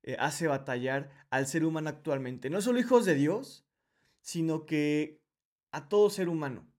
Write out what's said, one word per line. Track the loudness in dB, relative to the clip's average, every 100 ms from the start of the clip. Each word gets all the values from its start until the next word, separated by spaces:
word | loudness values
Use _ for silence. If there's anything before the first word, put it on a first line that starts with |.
eh, | -8 -2
hace | -2 0 0
batallar | -2 -2 -4 -2 -2 -6 -18 _
al | -2 0
ser | 2
humano | 0 0 -4
actualmente. | -6 -4 -2 -4 -6 -4
No | -2
solo | 2 2
hijos | 4 4
de | 4
Dios, | 4 4 0 -6 -18 _ _ _ _ _ _
sino | -10 -4 -2 -2
que | -2 0 2 0 -2 -8 _ _ _ _ _
a | -12 0
todo | 4 4
ser | 2 -2
humano | -2 -4 -8 -14